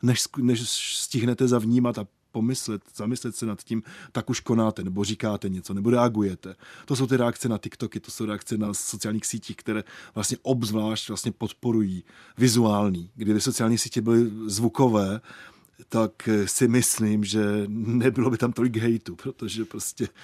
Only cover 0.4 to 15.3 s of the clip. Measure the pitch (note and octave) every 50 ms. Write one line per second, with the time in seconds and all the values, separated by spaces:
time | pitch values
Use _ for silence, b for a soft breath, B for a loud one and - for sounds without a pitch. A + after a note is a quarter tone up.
0.4 | B2+ B2 B2+ A2+ A#2+ - - - - - - - - - - C3+ A2 A#2+ B2 -
1.4 | C3+ B2+ B2 B2 A2 A2+ A#2 B2+ B2 A#2+ A#2 A#2 G#2 F#2+ _ _ _ _ - A#2
2.4 | A2 A#2 C3 - - - G#2+ G2+ - _ - - G#2+ G#2 B2 A#2+ - B2 G#2+ -
3.4 | - A2+ G#2 F#2 - - A2+ A2+ A2 B B B B B B - A2 - B2+ -
4.4 | - - A#2+ A2+ A2 A2 G#2+ - F2+ F#2+ F#2 G2 G2+ G2 A2 - - A2 G#2 G2+
5.4 | - G2+ F#2+ F#2 F2 - F#2+ G2 G2+ A#2 A#2+ B2 A#2+ A#2+ A2+ G#2+ G#2 G2 F#2 -
6.4 | - F#2 F#2 B B B B B B B D3 A#2+ C3+ A#2 C3+ B2+ B2 A#2+ A2+ -
7.4 | - B2+ A2+ G2+ - G#2 - - - G#2+ - A2 - - - - A2+ G#2 G#2 G2+
8.4 | - - A#2+ G#2+ G#2+ G#2 G2+ - - - - G#2+ - A2 G#2+ A2 - - - A#2
9.4 | - - G#2+ - - - A2 G#2+ G2+ B B B B B B A2+ G#2 - - -
10.4 | - B2+ C3 B2 A2+ G#2 G#2+ A2 G#2+ G#2+ A2 G#2+ - - A2 F#2+ - A#2 G2+ -
11.4 | A#2+ G#2+ - _ - B2 A2+ A2+ G#2+ G2 F#2 F2+ E2+ B B B B B B B
12.4 | A#2 C3 G#2+ A#2+ A#2 A2 G#2 G#2 G#2 G#2 F#2+ F2 E2+ F#2 - - A2 G#2 G#2+ G#2+
13.4 | G2+ C3+ A#2 - A#2 A2+ A#2 A2 - A#2+ - B2 A2 A2+ A#2 A#2 A#2+ A2+ G#2 A2
14.4 | A2+ G#2+ G2 G2+ A#2 A#2 - - C#3 B2+ A2+ G#2+ G2+ F#2+ G2+ A2 - B